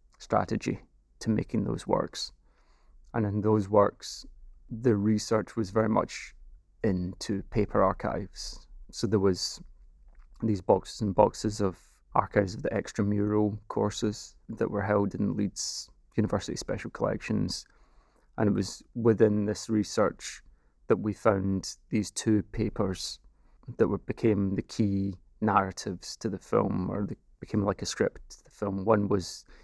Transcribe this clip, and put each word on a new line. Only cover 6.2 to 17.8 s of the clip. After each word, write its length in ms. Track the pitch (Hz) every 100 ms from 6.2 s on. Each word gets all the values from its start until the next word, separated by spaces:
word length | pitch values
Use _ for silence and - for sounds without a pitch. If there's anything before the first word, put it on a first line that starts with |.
| - - - - _ _
into 600 | 110 92 90 95 - 101
paper 400 | - - 101 107
archives. 840 | 95 101 - - 98 - - - - - -
So 160 | - 110
there 140 | 104
was 420 | 98 90 - - - - - - - - - -
these 200 | 113 101
boxes 400 | - 98 - -
and 120 | 107
boxes 480 | 92 104 - 107 104
of 160 | 98 92 - _ _
archives 400 | - - 110 98
of 100 | 107
the 60 | -
extramural 880 | 107 - - 101 101 104 104 107 104 -
courses 680 | - 104 - 110 104 - - -
that 200 | - 107
were 120 | 104
held 340 | 101 104 101 104
in 200 | 101 101
Leeds 540 | 104 - - - - _ _ -
University 420 | 110 101 - -
Special 320 | - 107 113
Collections. 760 | - 107 104 - 104 98 - - _